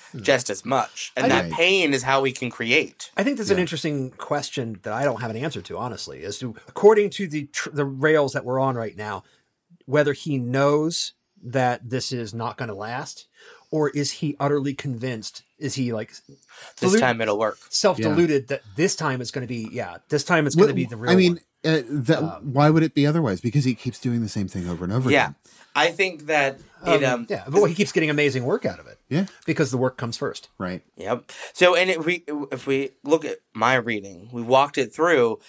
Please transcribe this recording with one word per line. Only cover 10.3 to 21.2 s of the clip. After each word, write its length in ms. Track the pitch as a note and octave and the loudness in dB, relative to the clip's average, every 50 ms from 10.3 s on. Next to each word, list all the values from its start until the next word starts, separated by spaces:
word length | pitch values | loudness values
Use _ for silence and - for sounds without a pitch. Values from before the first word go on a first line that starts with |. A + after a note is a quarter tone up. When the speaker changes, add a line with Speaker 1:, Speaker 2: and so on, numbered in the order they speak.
| C#3+ C3+ | -4 -4
Speaker 1:
knows 760 | B2 A#2+ B2+ C3+ C#3 C#3+ D3 D3+ D3+ D#3+ E3 - - - - _ _ _ _ _ - | -2 -2 0 2 4 4 4 2 0 0 -2 -4 -4 -6 -10 _ _ _ _ _ -16
that 460 | B2+ A#2 C3+ B2+ B2 B2 A#2+ - A#2 | -6 -2 0 2 2 0 -2 -6 -6
this 220 | A#2+ B2+ - - | -6 -6 -4 -4
is 220 | C3 A#2+ A#2 G#2 G2+ | -6 -6 -8 -8 -8
not 240 | A2+ A2+ A#2 - - | -6 -6 -6 -6 -8
gonna 160 | C3 A2+ G2+ | -8 -8 -8
last, 500 | G2 G#2 A2 A#2+ C3 D3+ D#3 - - - _ _ _ - - - - _ _ | -8 -8 -8 -8 -8 -10 -10 -14 -16 -20 _ _ _ -20 -20 -20 -20 _ _
or 180 | - D#3 D3+ C#3+ | -2 0 0 0
is 200 | - D3 C#3+ C3+ | 0 -2 -2 -2
he 240 | - - - D3 D3 - | -4 -4 -4 -4 -2 -2
utterly 340 | C#3+ C#3+ D3 D3 C3+ C#3+ C3+ | 0 0 2 0 0 -2 -4
convinced? 680 | - - C#3 B2 A2+ A#2 C3 B2 A2 A2 - - - - _ _ _ | -6 -6 -6 -6 -6 -6 -6 -6 -8 -10 -12 -14 -16 -20 _ _ _
Is 180 | - C3+ - | -8 -6 -4
he, 180 | C#3 C3 A#2+ A2+ | -2 -2 -2 -2
like, 180 | A2 A2+ - - - - - - - _ _ - - - - - - | -4 -6 -8 -12 -20 -20 -20 -20 -20 _ _ -20 -20 -20 -20 -8 0
Speaker 2:
This 140 | - F#3 F#3+ | 2 4 4
Speaker 1:
delu-, 40 | A3+ | 6
Speaker 2:
time 220 | - B2+ A#2+ A2+ | 6 4 4 2
it'll 160 | A2+ G#2+ G#2 G#2 | 0 0 2 2
work. 180 | A2 G#2+ G2+ - - - | 0 -2 -2 -6 -10 -6
Speaker 1:
self-deluded 720 | - - - G3+ F3+ A#2 A2 - D3+ D#3+ F3 E3 D3+ C#3 B2 | -2 2 2 2 2 2 0 2 4 4 4 4 4 2 0
Speaker 3:
Yeah. 40 | - C#3 - | -2 -6 -8
Speaker 1:
that 40 | - G#2+ F#2+ | -8 -8 -2
this 200 | A#2 D#3+ G3 - | 0 0 0 0
time 260 | - D#3+ D3 C3 B2 | -2 -2 -2 -2 -2
it's 100 | B2 - | -4 -6
gonna 160 | - - B2 A2+ | -6 -8 -6 -6
be, 200 | B2+ A#2 A2 G#2+ | -6 -8 -8 -8
yeah, 260 | - A#2+ A2 F2+ E2+ E2+ - _ | -8 -8 -8 -8 -10 -16 -6 _
this 140 | C#3+ D3+ - | -2 -2 2
time 220 | - F3+ D#3+ D3+ | 2 2 4 4
it's 100 | C#3+ D3+ | 4 4
Speaker 3:
What, 80 | D#3+ G3 | 6 4
Speaker 1:
gonna 100 | G#3+ C3+ | 6 4
be 120 | F#2 F2 | 0 -2
the 120 | A2 A#2 G#2+ | -2 -6 -6
real 140 | A2+ D3+ | 0 4
Speaker 3:
I 40 | F3+ | 4
mean, 240 | F#3 | 6